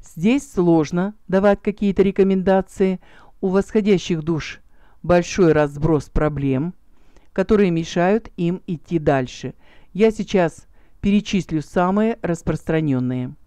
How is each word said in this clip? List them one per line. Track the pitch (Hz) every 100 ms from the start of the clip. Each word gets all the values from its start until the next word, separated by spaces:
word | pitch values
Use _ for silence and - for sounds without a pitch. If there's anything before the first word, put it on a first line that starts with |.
Здесь | - - 180 277 -
сложно | - 175 165 151 175 196 - -
давать | 185 202 202
какие-то | - 202 202 190
рекомендации. | 196 190 190 190 185 190 185 - 190 185 - - - -
У | 190
восходящих | 190 190 220 202 185 - 170
душ | 156 160 - - - - - -
большой | 160 175 170 - 170
разброс | 151 147 143 160 151 -
проблем, | - 151 143 139 131 165 - - - - - -
которые | - 190 214 196
мешают | 165 165 180 180 220 - -
им | 170 180 -
идти | 160 - 170
дальше. | 151 135 127 - 123 - - - -
Я | 180 220
сейчас | 214 185 196 165 - - - - -
перечислю | 202 208 202 196 - 160
самые | - 185 180 202 220 226
распространённые. | 175 170 - 160 - 160 156 131 127 127 127 147